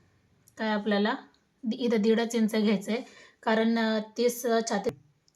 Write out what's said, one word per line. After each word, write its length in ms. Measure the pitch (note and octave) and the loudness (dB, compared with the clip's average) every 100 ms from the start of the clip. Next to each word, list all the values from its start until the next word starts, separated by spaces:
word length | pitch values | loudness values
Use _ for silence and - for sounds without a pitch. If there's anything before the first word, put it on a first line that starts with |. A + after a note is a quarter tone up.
| _ _ _ _ _ - | _ _ _ _ _ -8
काय 100 | A3 | -4
आपल्याला 460 | G#3+ G#3+ G3+ G#3 C4+ - _ _ _ | -2 0 0 0 -2 -8 _ _ _
दि-, 140 | A#3 A3 | -6 -2
इथं 240 | A#3 A3+ | 0 2
दीडच 320 | G#3+ A3 A3+ | 2 2 2
इंच 200 | A#3 G#3+ | 0 0
घ्यायचं 380 | A3 G#3 G3 G#3+ | 2 2 0 -2
आहे, 400 | A3+ - - - _ | -6 -6 -18 -20 _
कारण, 360 | - A3 A3+ A3+ | -2 2 2 2
अ, 200 | A3 A3 G#3+ - | 0 -2 -4 -2
तीस 240 | A#3+ A#3+ | 0 0
छाती, 480 | A#3+ A3+ A3+ G#3 F3 - _ _ _ | 0 0 0 -2 -4 -8 _ _ _